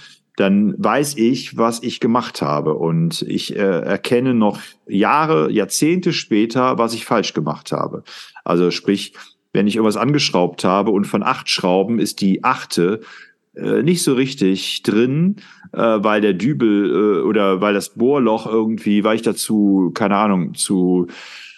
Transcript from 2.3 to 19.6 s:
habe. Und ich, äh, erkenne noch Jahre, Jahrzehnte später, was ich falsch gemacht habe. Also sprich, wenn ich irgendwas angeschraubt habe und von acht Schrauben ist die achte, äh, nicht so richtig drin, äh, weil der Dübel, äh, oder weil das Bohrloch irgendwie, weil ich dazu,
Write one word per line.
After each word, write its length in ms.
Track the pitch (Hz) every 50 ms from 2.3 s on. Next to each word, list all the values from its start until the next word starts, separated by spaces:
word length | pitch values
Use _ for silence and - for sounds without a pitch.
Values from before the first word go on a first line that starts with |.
| - -
habe. 320 | - 73 73 73 78 78 76
Und 460 | - 80 82 82 82 82 82 82 - -
ich, 320 | - - - - - -
äh, 40 | -
erkenne 720 | 101 98 90 82 - - 101 95 - - 127 120 127 131 123
noch 260 | 113 107 101 95 - - - - _ _
Jahre, 600 | - - 98 107 107 131 147 160 156 160 156 151 151
Jahrzehnte 640 | 110 107 95 95 - - 147 151 175 180 175 180 143
später, 640 | - - - 113 104 110 113 - 131 127 127 127
was 160 | 120 117 110 117
ich 120 | 110 -
falsch 280 | - 123 107 90 - -
gemacht 380 | 87 76 76 73 - - -
habe. 320 | - 73 71 - - - - - - - - - - - -
Also 260 | - 87 87 90 87
sprich, 440 | 85 - - - 101 98 - - - - - - _ _ _ _ -
wenn 120 | 101 101
ich 100 | 104 104
irgendwas 180 | 110 110 107 101
angeschraubt 720 | 101 113 135 147 143 143 - - 92 87 87 - - -
habe 260 | 92 92 101 101 110
und 140 | 98 98 101
von 180 | - - 104 -
acht 240 | - 135 - - -
Schrauben 500 | - - - 92 90 95 95 107 117 107
ist 200 | 101 104 - -
die 240 | 104 95 95 - -
achte, 560 | 120 104 - - - - - 85 90 107 110 - - - - - - _ _ _ _ -
äh, 260 | - - 104 107 107
nicht 220 | 120 160 185 165 -
so 100 | 151 135
richtig 720 | 120 135 131 - - 101 95 95 92 - - - - -
drin, 540 | - 101 107 120 131 135 151 170 190 208 - - - - - - -
äh, 60 | - -
weil 400 | 113 113 110 104 101 107 104 107
der 140 | 104 104 92
Dübel, 840 | 87 98 135 151 135 120 110 101 101 101 78 64 90 107 104 98 82
äh, 20 |
oder 400 | 67 95 104 107 101 98 95 92
weil 120 | 104 104 101
das 180 | 98 95 - -
Bohrloch 500 | 107 117 131 143 143 123 110 110 107 -
irgendwie, 600 | 120 110 113 110 110 110 104 - 107 104 104 101
weil 100 | 107 110
ich 60 | 110
dazu, 680 | 113 117 98 - - - 113 107